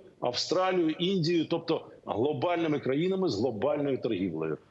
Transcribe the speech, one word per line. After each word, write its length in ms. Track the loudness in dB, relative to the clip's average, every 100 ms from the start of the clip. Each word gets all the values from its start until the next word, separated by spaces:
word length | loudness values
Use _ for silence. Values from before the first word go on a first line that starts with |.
| -6 -6
Австралією, 720 | -4 -2 0 2 2 2 0
Індією, 560 | 0 0 2 2 2 2
тобто 320 | -2 0 -2 -4 -12 -4
глобальними 760 | 0 0 0 0 0 0 0
країнами 500 | 0 0 0 2 0
з 60 | 0
глобальною 640 | -2 0 0 0 0 0
торгівлею. 600 | -2 -2 -2 -2 -4 -4 -8